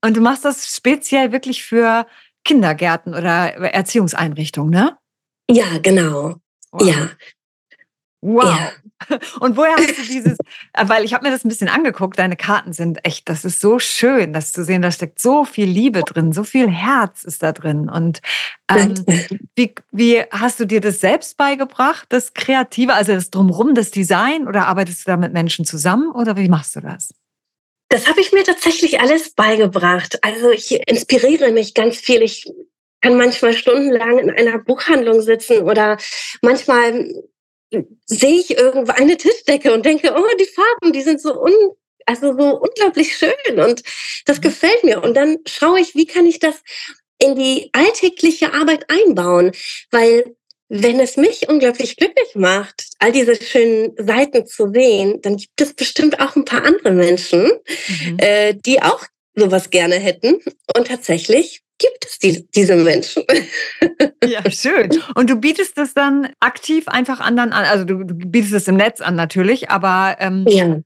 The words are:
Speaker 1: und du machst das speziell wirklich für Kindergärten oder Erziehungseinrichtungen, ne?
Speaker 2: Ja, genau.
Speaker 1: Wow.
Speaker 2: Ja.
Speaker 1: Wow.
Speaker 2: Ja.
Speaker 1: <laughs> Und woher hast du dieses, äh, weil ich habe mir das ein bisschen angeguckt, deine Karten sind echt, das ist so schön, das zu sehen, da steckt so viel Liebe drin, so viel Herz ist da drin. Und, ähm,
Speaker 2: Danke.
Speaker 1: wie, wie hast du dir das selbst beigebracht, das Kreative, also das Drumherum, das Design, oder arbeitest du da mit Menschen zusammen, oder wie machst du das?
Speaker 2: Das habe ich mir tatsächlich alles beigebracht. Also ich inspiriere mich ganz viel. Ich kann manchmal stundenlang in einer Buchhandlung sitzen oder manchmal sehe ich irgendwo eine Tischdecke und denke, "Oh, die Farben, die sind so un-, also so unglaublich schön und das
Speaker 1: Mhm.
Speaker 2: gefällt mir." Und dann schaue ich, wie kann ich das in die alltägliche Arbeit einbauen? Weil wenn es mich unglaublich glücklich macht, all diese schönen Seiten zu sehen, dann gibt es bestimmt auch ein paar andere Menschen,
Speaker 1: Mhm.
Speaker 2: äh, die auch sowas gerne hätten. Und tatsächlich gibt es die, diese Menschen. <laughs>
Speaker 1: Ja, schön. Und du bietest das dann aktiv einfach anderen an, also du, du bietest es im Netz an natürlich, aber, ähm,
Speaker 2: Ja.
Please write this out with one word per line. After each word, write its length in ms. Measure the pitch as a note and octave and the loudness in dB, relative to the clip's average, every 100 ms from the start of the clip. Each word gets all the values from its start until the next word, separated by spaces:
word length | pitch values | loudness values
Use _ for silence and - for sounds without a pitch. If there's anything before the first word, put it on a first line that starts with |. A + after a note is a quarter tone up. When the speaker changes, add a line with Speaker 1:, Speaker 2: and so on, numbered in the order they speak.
| A3+ | 0
Speaker 1:
und 120 | A3 | 2
du 40 | |
machst 240 | A#3 C4 C#4+ | 2 0 -4
das 300 | C4+ - - | -6 -10 -6
speziell 560 | B3 C#4+ - C4+ C4 | -2 -2 0 0 0
wirklich 320 | B3+ C4 B3 | -4 -6 -10
für 420 | - A3+ A#3 A3+ A3+ _ _ _ | -2 0 2 0 -4 _ _ _
Kindergärten 720 | - D4 F#3 D3+ E3+ E3 - E3 | 0 2 2 0 -2 -4 -6 -6
oder 400 | F3 E3+ F3 - - | -2 -2 -2 -4 -4
Erziehungseinrichtungen, 960 | - F#3+ A#3+ F3+ - E3 D3 D#3 - D3+ | -4 -2 -2 -2 -2 -6 -4 -8 -4 0
ne? 260 | E3+ C4 - _ _ _ _ - | 2 0 -2 _ _ _ _ 2
Speaker 2:
Ja, 280 | A#3 G3+ E3 | 2 2 -4
genau. 540 | E3 F#3+ E3 C#3+ D3+ E3+ _ _ _ | 0 0 0 -4 -8 -10 _ _ _
Speaker 1:
Wow. 160 | - F#3+ | 0 2
Speaker 2:
Ja. 220 | D3+ D#3+ - - _ _ _ _ _ _ _ _ _ | 2 -4 -10 -20 _ _ _ _ _ _ _ _ _
Speaker 1:
Wow. 220 | F3+ A3+ B3 | -2 2 2
Speaker 2:
Ja. 220 | E3 D#3 - - _ - | 0 -4 -12 -20 _ -8
Speaker 1:
<laughs> 320 | C4 - - | -8 -8 -4
Und 160 | B3+ A#3 | -2 2
woher 200 | D#4+ D#4+ | 2 2
hast 240 | D4+ D4 | 0 -2
du 20 | |
dieses, 380 | A3+ C4 G#3+ G#3+ - - - | -8 -2 -2 -2 -10 -14 -10
äh, 140 | - F#3+ | -4 0
weil 180 | A#3 G#3+ | 0 0
ich 80 | |
habe 120 | B3 C#4 | -2 -2
mir 60 | |
das 140 | C4 A#3 | -2 -4
ein 40 | |
bisschen 180 | A3 F#3+ | -4 -2
angeguckt, 500 | C4+ D#4 - F#3+ F#3 | 0 -2 -2 -6 -4
deine 180 | F#3 F3+ | -4 -4
Karten 380 | - G3+ - | -2 -4 -4
sind 320 | E3+ E3+ D#3+ - | -6 -6 -4 -8
echt, 240 | C#3+ - | -10 -10
das 160 | E3 F#3 | -8 -6
ist 160 | E3+ | -2
so 160 | G3+ A#3+ | 0 0
schön, 560 | - - A#3+ C4+ E3+ | 0 0 2 2 0
das 180 | D#3 D3+ | -4 -8
zu 120 | - | -8
sehen, 180 | E3 F#3 | -2 0
da 80 | F3 | 0
steckt 300 | E3+ E3+ - | -4 -8 -4
so 260 | A#3+ C#4+ C#4 | 0 2 0
viel 220 | - G3 | -2 -2
Liebe 340 | F3+ B3+ G3+ | 2 0 0
drin, 300 | D#3 - E3 | -4 -2 -2
so 100 | D#3 | -2
viel 240 | G#3+ C4+ A#3+ | -2 0 0
Herz 560 | E3+ G3+ C4+ G3+ - | 0 -2 0 -2 -6
ist 200 | - - | -16 -6
da 80 | D#3+ | -6
drin. 360 | D#3 D#3+ D3+ D3+ | -4 -4 -4 -4
Und, 340 | E3 E3 D#3 - - - - - | -4 -4 -4 -8 -8 -8 -14 0
ähm, 240 | G3+ G3 F#3+ F#3 | 2 2 0 0
Speaker 2:
Danke. 220 | E3+ - F#3 - - | -2 -2 -12 -10 -2
Speaker 1:
wie, 200 | B3 - _ | -2 -4 _
wie 300 | G3 A#3 A#3 - | 0 2 2 0
hast 280 | G3+ A#3+ - | -4 -4 -4
du 60 | G#3+ | -2
dir 160 | G#3+ | -2
das 200 | G3+ F3 | -2 -2
selbst 360 | F#3+ D4+ - - | 0 0 -4 -2
beigebracht, 720 | C#4+ C#4 C4+ - C4 E4 - | -2 -2 -6 -2 -2 -2 -4
das 240 | B3 - | -4 -4
Kreative, 600 | - - C4 B3+ - B3+ | -10 -2 -2 -2 -2 0
also 200 | G#3+ G3 | 2 2
das 160 | G3 F3 | -2 -2
Drumherum, 460 | F#3+ F#3+ E3+ A#3+ B3+ | 0 0 2 2 2
das 160 | G3+ | 0
Design, 560 | G3 F3 F#3 A#3 D#4+ B3+ | -4 -2 0 0 -2 -4
oder 180 | G3+ G#3 | -2 0
arbeitest 400 | F#3 F#3 F3 - | -2 -4 -6 -4
du 60 | |
da 60 | F3+ | -2
mit 160 | F3 | -2
Menschen 320 | F3 E3 - D#3+ | -2 -4 -4 -8
zusammen, 460 | D#3+ D#3+ G#3 D#4+ | -4 -2 0 -2
oder 240 | B3 A3+ G3 | -4 -4 -2
wie 140 | F#3+ | 0
machst 260 | E3 C#3+ - | 0 -2 -14
du 40 | |
das? 340 | D3 - - _ _ _ _ _ _ _ _ | -14 -14 -14 _ _ _ _ _ _ _ _
Speaker 2:
Das 180 | A#3+ A#3+ | 0 2
habe 140 | E4 | 2
ich 100 | F#4 | 4
mir 120 | G4 | 2
tatsächlich 560 | F#4+ F4 E4+ E4 E4 C4+ | 2 0 0 0 0 2
alles 280 | B3 D#4 - - | 2 2 0 -2
beigebracht. 840 | A3 A3 G3+ F#3+ C4 C4+ - A#3 | 0 2 2 2 0 0 -2 -6
Also 260 | G#3 A3 A#3+ | -4 0 2
ich 220 | A3+ - - - | 2 0 -4 0
inspiriere 640 | A#3 - B3+ B3 D#4 C4+ | -2 2 2 4 2 2
mich 240 | A3+ G#3 - | 2 0 0
ganz 220 | A#3 A#3 | 0 -2
viel. 260 | - A#3+ | 0 2
Ich 280 | A3 - - - - _ _ _ | 2 -4 -16 -20 -20 _ _ _
kann 160 | A#3+ B3 | 2 4
manchmal 360 | B3 B3 A#3 | 2 2 0
stundenlang 640 | A3+ - B3 C#4 A#3+ A3+ B3 | 0 2 2 2 0 2 0
in 140 | A#3 | 0
einer 260 | - A#3 A3+ | 0 0 -2
Buchhandlung 640 | - C4 - D4+ A#3 A3+ | -4 -4 0 0 4 2
sitzen 380 | A3 A3+ - A3+ | 2 -2 2 0
oder 380 | F3 G#3+ G#3+ G#3+ - - - - | 2 2 2 -2 -6 -12 -12 0
manchmal 640 | A#3 B3+ - B3 A#3 A#3+ - - - _ _ _ _ A3 - _ - | 2 2 2 2 2 -2 -6 -10 -18 _ _ _ _ -8 -8 _ -10
sehe 340 | A3 C4+ E4+ | 0 4 4
ich 180 | F4+ - | 0 0
irgendwo 340 | B3+ C4 A#3 | 0 0 -2
eine 240 | - C#4+ E4+ | 2 2 4
Tischdecke 560 | E4+ A#4 - C#4+ - | 2 0 0 0 2
und 120 | A3+ A3+ | 2 2
denke, 280 | D#4 D#4 B3+ | 2 0 2
"Oh, 220 | G4+ G4+ | 0 0
die 60 | F#4+ | -2
Farben, 480 | - G#4+ A#4 E4+ | 0 0 2 0
die 80 | C#4 | 0
sind 200 | C4+ D4+ | 0 -2
so 200 | D4+ - | -2 -2
un-, 280 | D#4 G#4 G4 - _ _ - | 4 4 4 -2 _ _ -4
also 300 | A#3+ C#4 B3+ | -2 -2 2
so 220 | C#4+ C4+ | 0 2
unglaublich 580 | - B4 G4+ - D#4 - | -2 0 0 2 -2 0
schön 420 | D#4 C#5 C5 G#3+ | -2 0 -2 2
und 240 | F#3 A#3 - - - - - | 2 0 -6 -14 -12 -8 -2
das 120 | D4 | 0
Speaker 1:
Mhm. 40 | |
Speaker 2:
gefällt 420 | A3 - E4 A#4 | 0 0 2 2
mir." 200 | F4+ A3 | 2 2
Und 120 | - A#3+ | 2 2
dann 220 | D4 D#4+ - | 2 0 -6
schaue 320 | - D4+ F#4 | -2 2 2
ich, 160 | E4+ C#4+ | 0 0
wie 100 | D#4+ | 0
kann 200 | F4 F4 | 4 2
ich 140 | D#4+ | 4
das 160 | D#4+ D4 _ - - - _ _ | -2 -4 _ -18 -18 -20 _ _
in 160 | C4+ C4+ | 0 2
die 340 | C4 C4 - | 0 -2 -2
alltägliche 800 | B3+ F4 A4+ F#4 F4 E4 D#4+ D#4 | 2 2 2 -2 2 0 0 -2
Arbeit 360 | C#4+ D#4 D4+ - | 0 0 0 0
einbauen? 640 | E4 G#4 G3 F3 F3 F3+ F#3 - - - | 2 4 2 2 4 2 0 -14 -16 -2
Weil 440 | A#3 A#3 A#3 A#3+ _ _ _ _ | 2 4 4 0 _ _ _ _
wenn 300 | G3+ A#3 A#3+ | 0 0 2
es 160 | B3+ - | 0 2
mich 300 | E4 A#4 - | 2 2 0
unglaublich 460 | D4 B3+ A#3+ B3 - | 2 2 0 -6 -2
glücklich 380 | E4+ G#4+ A#4 G#3 | 0 0 -2 0
macht, 500 | F#3 G3 G3+ - - - | 2 2 -2 -14 -20 -2
all 120 | G#3+ | 0
diese 240 | B3+ A#3+ A#3 | 2 2 0
schönen 580 | - B3 A3+ A3+ A3 - | 2 2 4 2 -2 -4
Seiten 500 | G#3 A3+ C#4+ B3+ - | -2 0 2 0 -2
zu 240 | - G3+ | -4 0
sehen, 500 | A3 B3+ G3+ G3 A3 | 4 4 4 0 -2
dann 160 | G3+ G3+ | -4 -6
gibt 220 | - - | -6 -4
es 120 | D4 | -4
bestimmt 460 | - B3+ - D#4 - | -2 -8 0 0 2
auch 160 | D#4+ - | -2 -2
ein 100 | C#4+ | -2
paar 180 | A#3+ | -2
andere 280 | - F#4+ - | 2 2 2
Menschen, 600 | F#3 F3 F3+ - F3 A#3 A#4 - - - | 2 4 2 0 2 2 0 -4 -12 -8
Speaker 1:
Mhm. 300 | F3+ E3 E3+ | -8 -6 -2
Speaker 2:
äh, 340 | G#3 G#3 G#3 G3+ | 2 2 0 -2
die 260 | A#3+ C4+ | 0 0
auch 220 | D#4+ - - _ _ - | 2 -2 -6 _ _ 0
sowas 340 | G3+ F#3 - | 2 2 0
gerne 260 | F3+ E3+ F3+ | 0 0 0
hätten. 440 | G3 - A#3 F4+ - - - - | -2 -2 0 0 0 -14 -4 -2
Und 120 | A#3+ | -2
tatsächlich 720 | B3 - E3+ - A#3 E4+ - _ _ | -6 -4 -4 2 2 2 -6 _ _
gibt 280 | C4 - - | -2 -2 -16
es 140 | - | -2
die, 280 | F#3+ E3+ - | 0 0 -2
diese 240 | - F#3+ F3+ | 0 4 4
Menschen. 480 | E3 D#3 - - - | 4 2 -2 -6 0
<laughs> 60 | E4 - - - - E4+ - D4 _ | 0 0 -10 -10 -2 -2 0 -2 _
Speaker 1:
Ja, 260 | B3 A3 G3 | -2 -2 -4
schön. 400 | - C4 F#4 F3+ E4 - | -4 -2 0 2 0 -2
Und 160 | B3 B3 | 0 2
du 60 | B3+ | 2
bietest 420 | C4+ D#4+ F#4 - | 0 0 -4 -4
das 160 | C#4+ | -4
dann 360 | - C#4+ C#4 C#4 - | 0 0 0 -2 -2
aktiv 480 | B3 - - D#4+ D#4 | -4 -4 -2 -2 0
einfach 320 | B3 B3+ C4 | -4 -4 -4
anderen 340 | - A#3+ A#3+ | -2 0 0
an, 120 | G3+ G3+ | -2 0
also 200 | G3+ F3+ | 0 -2
du, 180 | F#3+ | -6
du 120 | F#3+ E3+ | -6 -10
bietest 380 | F3+ A#3+ G#3 | -2 0 0
es 140 | G#3 F#3 | -2 0
im 80 | F#3+ | 2
Netz 240 | G#3+ A3+ | 2 0
an 140 | - F3 | -4 -2
natürlich, 540 | E3 F#3+ F#3 B3+ - | -2 -2 0 0 -2
aber, 480 | G3+ F#3+ F#3 F#3+ - | -2 0 0 0 -2
ähm, 260 | F#3+ F#3+ F#3+ | -4 0 2
Speaker 2:
Ja. 320 | G3 F3 D#3 | 4 2 -2